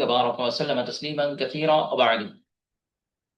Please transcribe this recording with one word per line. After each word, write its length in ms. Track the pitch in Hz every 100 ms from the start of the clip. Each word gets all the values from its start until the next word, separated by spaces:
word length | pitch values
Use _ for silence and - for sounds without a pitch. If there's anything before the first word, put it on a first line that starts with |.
وبارك 360 | 123 120 120 120
وسلم 460 | 120 - 147 123 120
تسليما 500 | - 147 151 143 139
كثيرا 380 | 135 151 156 156 -
وبعد। 300 | 127 120 113 104 - _ _ _ _ _ _ _ _ _